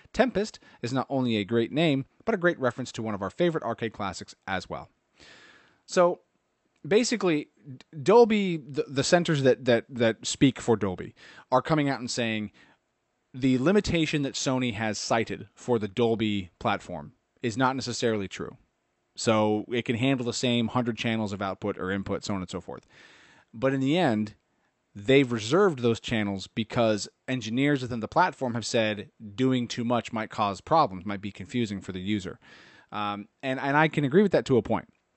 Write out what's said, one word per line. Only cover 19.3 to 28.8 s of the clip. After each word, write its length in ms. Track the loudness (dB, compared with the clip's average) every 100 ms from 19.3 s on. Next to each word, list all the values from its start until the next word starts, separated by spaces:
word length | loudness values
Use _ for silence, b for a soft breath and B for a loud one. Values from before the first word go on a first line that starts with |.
| 4 4 0 -2
it 120 | -4 -2
can 120 | 0
handle 280 | 0 0 -2
the 80 |
same 360 | -2 0 0 0
hundred 280 | 0 -2 -2
channels 360 | -2 -2 -4
of 80 | -4
output 360 | -6 -6 -6 -4
or 140 | -4
input, 320 | -4 -4 -6
so 100 | -4
on 80 | -6
and 80 | -6
so 120 | -10
forth. 260 | -10 -16 -18 B B B B B B
But 200 | -2 0
in 80 | 0
the 160 | 2 2
end, 380 | 2 2 -2 -8 _ _ _ _ _ -6
they've 360 | 4 6 6
reserved 480 | 0 0 4 4 2
those 200 | 0 0
channels 480 | -2 -2 -2 -4 -8
because 600 | -6 -4 2 2 2 -4 _ -8
engineers 540 | -6 -4 0 0 0
within 180 | -2 -8
the 80 | -2
platform 460 | 2 0 0 -4
have 120 | -4 -2
said 440 | 0